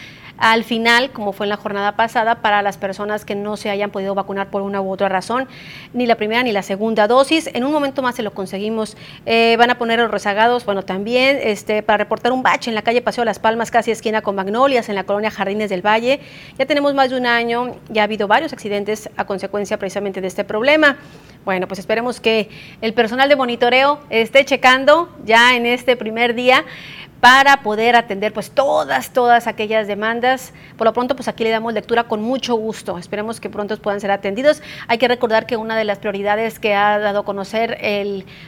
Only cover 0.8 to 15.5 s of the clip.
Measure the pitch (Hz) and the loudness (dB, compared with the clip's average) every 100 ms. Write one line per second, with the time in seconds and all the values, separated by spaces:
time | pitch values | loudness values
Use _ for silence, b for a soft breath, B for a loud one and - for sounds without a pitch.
0.8 | 226 233 262 254 208 196 208 208 208 202 | 4 4 2 -4 -8 -4 -4 -4 -6 -4
1.8 | 202 202 226 247 220 233 220 208 202 190 | -2 0 0 0 0 0 2 2 0 -4
2.8 | 196 190 208 214 208 202 208 208 214 202 | -6 -6 -6 -6 -6 -6 -6 -6 -4 -4
3.8 | 208 202 196 196 196 196 196 202 196 202 | -4 -4 -4 -4 -4 -4 -4 -4 -4 -4
4.8 | 190 190 196 190 - 240 262 B B B | -4 -2 0 -2 -2 -4 -4 B B B
5.8 | B 240 240 226 214 233 254 202 185 196 | B -2 0 0 0 0 0 -2 -2 -4
6.8 | 220 220 208 247 269 320 - - 254 302 | -2 2 4 4 4 2 -2 -4 -2 0
7.8 | 285 269 254 240 214 196 185 190 208 226 | -2 -2 -4 -4 -6 -8 -8 -6 -6 -4
8.8 | 214 - B B - 226 226 226 240 240 | -6 -10 B B 0 2 4 4 4 2
9.8 | 233 226 233 208 208 202 226 247 233 196 | -2 0 0 -2 -2 2 2 2 -2 -4
10.8 | 185 190 202 247 262 277 220 202 - 214 | -4 -6 -2 0 2 0 -2 -4 -2 -2
11.8 | 214 208 214 214 240 254 240 269 - 220 | 0 0 0 -2 -2 0 2 0 -2 -4
12.8 | 208 240 233 202 233 196 220 226 220 240 | 0 0 0 -2 -2 0 0 0 0 0
13.8 | 226 214 226 214 214 196 185 220 269 254 | 0 -2 -2 -2 -2 -4 -2 0 2 2
14.8 | 226 202 190 202 214 208 190 | -2 -4 -2 -2 -2 -6 -6